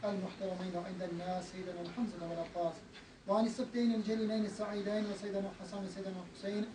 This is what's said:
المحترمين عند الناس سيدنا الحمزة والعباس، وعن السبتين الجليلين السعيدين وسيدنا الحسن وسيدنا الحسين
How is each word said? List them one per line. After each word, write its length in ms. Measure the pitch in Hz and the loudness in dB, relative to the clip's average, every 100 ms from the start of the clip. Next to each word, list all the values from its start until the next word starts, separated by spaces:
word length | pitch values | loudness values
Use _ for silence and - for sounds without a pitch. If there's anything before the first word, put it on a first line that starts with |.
| 208 | 0
المحترمين 640 | 202 185 - 190 185 185 175 185 | 0 -2 -2 -2 -2 -2 -2 -4
عند 140 | 180 180 | -4 -4
الناس 320 | 170 175 185 180 | -2 0 -2 -2
سيدنا 280 | 185 185 175 175 | -8 -6 -6 -6
الحمزة 340 | 240 220 180 170 | -2 -2 -2 -4
والعباس، 480 | 170 165 175 170 160 - - - - - | -2 -2 0 0 0 -12 -16 -18 -16 4
وعن 160 | 202 226 | 6 6
السبتين 440 | - 240 240 240 | 4 0 4 6
الجليلين 500 | 220 208 220 214 220 208 | 6 4 4 4 4 2
السعيدين 540 | - 208 208 196 214 208 | 0 -2 0 2 2 2
وسيدنا 380 | 196 208 196 190 | -2 -2 0 -2
الحسن 280 | - 185 202 190 | -4 -6 -4 -4
وسيدنا 340 | 190 190 185 | -4 -4 -4
الحسين 400 | 175 - 196 208 226 | -8 -6 -2 0 -2